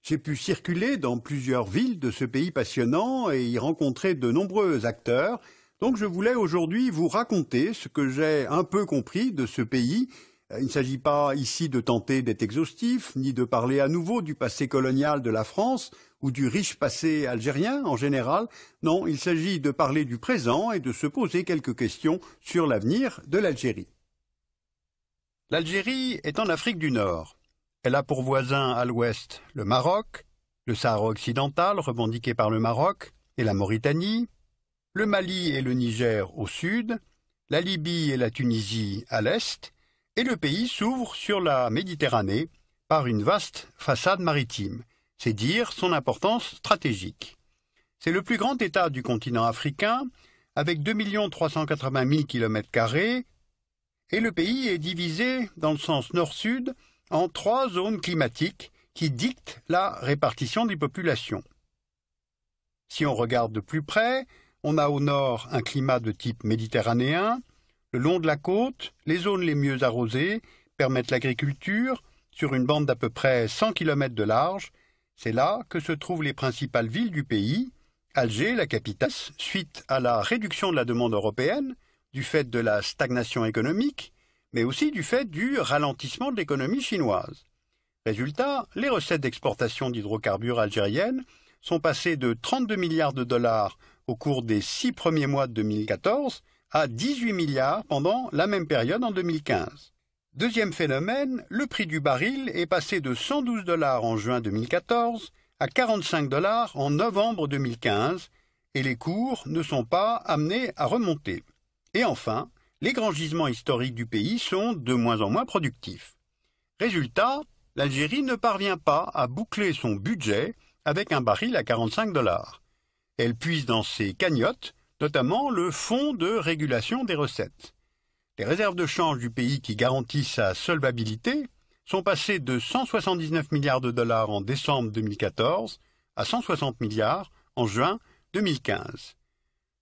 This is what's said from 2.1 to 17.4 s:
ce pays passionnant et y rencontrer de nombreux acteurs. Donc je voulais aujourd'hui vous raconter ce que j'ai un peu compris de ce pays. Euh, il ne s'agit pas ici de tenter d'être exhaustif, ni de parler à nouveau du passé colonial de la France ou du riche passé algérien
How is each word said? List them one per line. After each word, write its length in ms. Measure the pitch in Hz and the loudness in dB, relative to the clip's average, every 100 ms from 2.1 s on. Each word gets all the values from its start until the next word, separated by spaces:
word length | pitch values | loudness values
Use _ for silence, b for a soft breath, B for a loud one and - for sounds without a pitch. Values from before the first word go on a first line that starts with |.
ce 120 | - | -2
pays 260 | 123 131 170 | -2 -2 -2
passionnant 800 | 143 113 - 120 156 233 262 220 | -2 -2 0 2 2 0 0 0
et 140 | 135 | 0
y 160 | 120 120 | 0 0
rencontrer 560 | 135 160 143 127 190 160 | -2 0 0 2 0 2
de 160 | 123 | 2
nombreux 540 | 135 196 196 190 139 113 | 2 2 2 2 2 0
acteurs. 560 | - - 120 180 240 B B B _ | -4 0 2 2 -2 B B B _
Donc 160 | 233 233 | 0 0
je 80 | 208 | 0
voulais 300 | 175 214 254 | 0 2 2
aujourd'hui 560 | 180 175 165 214 254 | 2 2 0 2 0
vous 180 | 156 165 | 2 2
raconter 640 | 208 240 196 139 123 175 | 0 0 0 2 0 0
ce 160 | 226 - | -2 -6
que 180 | - 139 | 0 0
j'ai 400 | 131 156 151 117 | 2 2 2 2
un 160 | 156 | 0
peu 220 | 180 196 190 | 2 0 2
compris 480 | 139 - 185 254 | 0 0 -2 0
de 120 | 165 120 | 0 -2
ce 160 | - | -2
pays. 460 | 113 131 120 202 262 B B B _ | 0 2 2 0 -2 B B B _
Euh, 60 | 107 | -4
il 80 | 131 | -2
ne 40 | |
s'agit 260 | 147 131 131 | 0 0 0
pas 380 | 151 147 143 139 | 2 2 2 0
ici 320 | 127 - 165 | -2 -2 0
de 140 | 131 | 0
tenter 400 | 113 120 - 131 | 2 0 2 0
d'être 200 | 123 104 | 2 0
exhaustif, 760 | 107 123 160 - 233 247 - 131 | 0 0 -2 -2 0 0 -2 -2
ni 160 | 135 | -2
de 100 | 123 | 0
parler 380 | 123 120 120 139 | 2 2 2 2
à 80 | 139 | 2
nouveau 320 | 170 165 233 | 2 0 -2
du 120 | 160 | -2
passé 360 | 151 120 - 139 | -4 -4 -2 0
colonial 520 | 139 131 135 147 147 | 2 2 2 2 0
de 80 | 117 | 0
la 140 | 110 | 0
France 480 | 110 - 226 254 - B B B | 0 0 0 0 -4 B B B
ou 100 | 135 | -4
du 160 | 127 131 | 0 0
riche 280 | 160 196 - | 0 -2 -2
passé 500 | - - 160 151 135 | -4 0 0 0 0
algérien 580 | 123 | -2